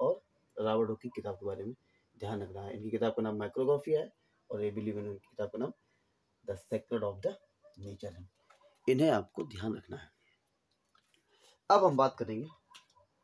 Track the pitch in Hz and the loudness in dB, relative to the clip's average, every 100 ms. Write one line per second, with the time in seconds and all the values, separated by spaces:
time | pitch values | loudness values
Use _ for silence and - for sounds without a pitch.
0 | 131 - _ _ _ - 110 110 110 107 | 0 0 _ _ _ -4 0 2 0 -2
1 | 123 110 104 95 101 95 104 131 _ _ | -6 -8 -8 -6 -6 -6 -8 -10 _ _
2 | _ - 104 101 95 98 98 104 110 113 | _ -10 -6 -6 -6 -10 -10 -8 -4 2
3 | 113 113 110 104 101 131 131 143 156 156 | 2 2 0 0 -2 0 2 2 2 0
4 | 214 _ _ _ - 104 104 104 107 104 | 0 _ _ _ -10 -4 -2 -2 -4 -4
5 | 104 98 _ - - - 277 - _ _ | -6 -10 _ -6 -6 -2 -4 -6 _ _
6 | _ _ _ _ - 98 - 113 - 117 | _ _ _ _ -10 -10 -4 -6 -4 -4
7 | 101 95 180 - _ _ - - 98 98 | -4 -4 -6 -6 _ _ -20 -16 -14 -10
8 | 101 87 90 _ _ - - _ - 131 | -12 -12 -20 _ _ -20 -20 _ 2 4
9 | 156 107 92 - - 92 110 - - - | 6 4 0 -8 -10 -6 -6 -6 -10 -16
10 | - _ _ _ _ _ _ _ _ _ | -16 _ _ _ _ _ _ _ _ _
11 | _ _ _ _ - _ - 202 185 135 | _ _ _ _ -20 _ 6 8 8 6
12 | 135 - 110 110 156 - _ - _ _ | 2 2 -4 -4 -8 -14 _ -20 _ _
13 | _ _ | _ _